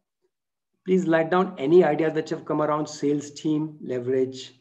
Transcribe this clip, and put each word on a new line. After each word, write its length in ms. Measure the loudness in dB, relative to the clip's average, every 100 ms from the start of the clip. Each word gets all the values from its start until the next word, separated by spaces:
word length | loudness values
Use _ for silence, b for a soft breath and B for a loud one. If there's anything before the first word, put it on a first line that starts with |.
| _ _ _ _ _ _ _ _ 0
Please 220 | 0 2
write 220 | 2 2
down 240 | 2 0 -2
any 260 | 4 6
ideas 300 | 6 4 0
that 160 | -2 -4
have 160 | -6 -4
come 160 | -2
around 260 | 0 0 -4
sales 440 | -4 -2 -2 -4
team 460 | -8 -2 -2 -4 -8
leverage 720 | -8 -6 -2 -2 -2 -4 -16 -20